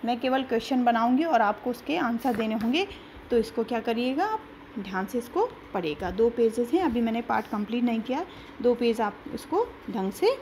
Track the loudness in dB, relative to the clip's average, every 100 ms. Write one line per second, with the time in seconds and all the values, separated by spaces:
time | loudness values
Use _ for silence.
0 | -2 0 2 0 2 -2 2 4 4 4
1 | 4 4 4 4 4 2 -4 -4 -2 0
2 | 0 0 0 0 0 0 2 2 0 -6
3 | -16 -18 0 2 2 -2 -2 -2 -2 0
4 | 0 0 0 -2 -8 -18 -12 -10 -6 -4
5 | -2 -4 -2 -2 -2 -4 -6 -4 -4 -4
6 | -4 2 2 4 2 2 2 2 2 2
7 | 2 0 0 -2 0 -4 -2 0 0 0
8 | -2 -4 -4 -12 -18 0 2 4 2 2
9 | -2 -4 -12 -12 -2 -2 -2 -6 -8 -4
10 | -4 2 2 2